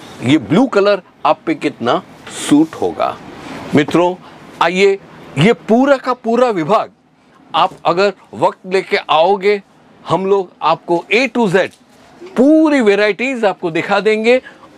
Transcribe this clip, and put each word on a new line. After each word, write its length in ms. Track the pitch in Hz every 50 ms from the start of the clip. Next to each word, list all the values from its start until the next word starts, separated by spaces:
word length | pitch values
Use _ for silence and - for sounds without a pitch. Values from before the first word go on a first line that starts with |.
| - - - -
ये 160 | - 120 147 156
blue 280 | 117 - 151 202 277
color 340 | 233 - 202 196 202 202 185 - _ _ _ -
आप 120 | 143 160 - -
पे 80 | 165 160
कितना 480 | - - 147 - - 117 120 143 180 - - - - - - - -
suit 360 | - - 151 143 160 160 -
होगा। 420 | - 101 90 78 - - 64 - - - - - - - - - - - - -
मित्रों, 400 | 143 151 147 - 160 175 180 185 - - - - - - - - -
आइए, 360 | 156 170 180 185 196 196 196 196 - - - - - - - 139
ये 140 | 156 226
पूरा 440 | 226 - - - 214 240 269 285 277
का 160 | - - 262 247
पूरा 340 | - - 220 233 247 254 247
विभाग 400 | 214 175 156 151 214 208 139 95 _ _ _ _ _ _ _ _ _ _ _ - -
आप 160 | 160 175 190 - - -
अगर 280 | 156 170 175 202 208 190 - - _ -
वक्त 380 | 104 151 196 196 - - 185
लेके 240 | 185 190 175 - 202
आओगे, 640 | 185 - - 143 156 165 185 202 196 180 208 208 196 - _ _ _ _ _ _ - -
हम 220 | - 156 170 190
लोग 240 | 190 202 196 180 170 - -
आपको 420 | - 151 165 - - - 175 170 175 - 196
A 140 | 233 269 247
to 180 | - 240 233 190
Z 200 | 160 190 156 - - _ _ _ _ _ - - - - - - -
पूरी 440 | - 254 285 311 311 320 311 294 269
varieties 640 | 233 208 202 202 208 214 196 - 240 269 269 233 220
आपको 260 | 196 180 - 175 175
दिखा 300 | 160 170 147 - 202 202
देंगे। 400 | 185 214 214 214 220 233 247 254 - - - - - - -